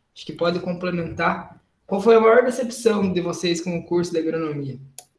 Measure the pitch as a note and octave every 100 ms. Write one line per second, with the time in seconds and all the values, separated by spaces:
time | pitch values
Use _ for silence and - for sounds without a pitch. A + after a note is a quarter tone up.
0 | _ - - - E3+ F3 F3+ F3 F3+ F3
1 | E3 - E3 F#3 - - _ _ - -
2 | A#3 A3+ A3 A#3+ B3+ B3+ A#3 - A3 G#3
3 | F#3+ F3 E3+ - F3+ E3 F3+ E3+ - F3
4 | E3+ E3 D#3+ D#3+ D#3 C#3+ C3+ - - -
5 | -